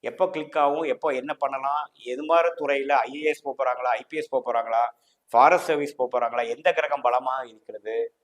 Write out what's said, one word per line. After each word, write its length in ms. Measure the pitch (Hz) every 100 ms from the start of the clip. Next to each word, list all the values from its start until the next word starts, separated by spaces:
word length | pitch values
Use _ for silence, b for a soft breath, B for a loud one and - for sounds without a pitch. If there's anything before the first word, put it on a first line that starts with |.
எப்போ 220 | 117 - 185 160
கிளிக் 220 | 151 160
ஆகும், 240 | 143 147 160
எப்போ 160 | - 156 131
என்ன 140 | 135 147
பண்ணலாம், 420 | 139 135 139 147 147 _ 120
எது 120 | 127 151
மாதிரி 200 | 170 170 170
துறையில 340 | 147 139 139 139 117
ஐ 20 | 143
ஏ 100 | 151
எஸ் 120 | 147 143
போக 80 | 131
போறாங்களா, 320 | 131 123 123 113
ஐ 40 | 117
பி 80 | 156
எஸ் 100 | 151
போக 80 | 131 123
போறாங்களா, 340 | 117 113 113 120 - _ _ _
ஃபாரஸ்ட் 360 | 117 139 170 -
சர்வீஸ் 260 | 151 143 143
போக 100 | 127
போறாங்களா, 300 | 123 120 120 117 120
எந்த 160 | 180 170
கிரகம் 280 | 151 143 131
பலமா 280 | 123 131 131 123
இருக்கிறது 460 | 110 - 107 104 113 117 _